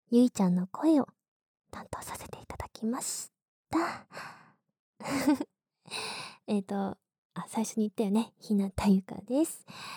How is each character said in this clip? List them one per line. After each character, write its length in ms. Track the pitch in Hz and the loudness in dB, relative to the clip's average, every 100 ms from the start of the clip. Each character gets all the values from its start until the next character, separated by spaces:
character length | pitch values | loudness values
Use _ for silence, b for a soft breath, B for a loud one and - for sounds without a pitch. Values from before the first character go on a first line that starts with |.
| _ | _
ゆ 120 | 240 | 4
い 80 | 247 | 6
ち 100 | - | 4
ゃ 80 | 185 | 4
ん 60 | 180 | 4
の 120 | 185 | 0
声 320 | - 311 302 | 0 4 4
を 80 | - _ _ _ _ _ _ | 2 _ _ _ _ _ _
担 160 | - - | -16 -12
当 120 | - | -12
さ 160 | - - | -12 -12
せ 100 | - | -14
て 120 | - | -16
い 40 | - | -14
た 120 | - | -14
だ 100 | - | -14
き 120 | - 220 | -6 -4
ま 140 | 269 | -4
し 320 | - - - _ _ _ _ | -4 -8 -10 _ _ _ _
た。 360 | 320 339 - - B B B B B _ _ _ - | -2 0 -4 -12 B B B B B _ _ _ -12
<laughs> 480 | - 277 262 277 - _ _ _ B B B B B B - | -4 0 4 2 0 _ _ _ B B B B B B -4
え 120 | 208 | -2
ー 40 | |
と、 340 | 196 202 196 - _ _ _ - | -2 -4 -4 -6 _ _ _ -14
あ、 100 | - | -8
最 160 | - | -4
初 140 | 214 220 | -4 -2
に 60 | |
言 60 | 214 | -2
っ 40 | |
た 100 | - | 0
よ 80 | 202 | 0
ね。 220 | 214 226 _ | 0 0 _
日 160 | - | -2
向 160 | 202 196 - 202 | 0 0 0 4
ゆ 120 | 190 | 4
か 140 | 185 - | 2 -10
で 240 | 202 262 320 | -2 0 0
す。 200 | - B B B | -2 B B B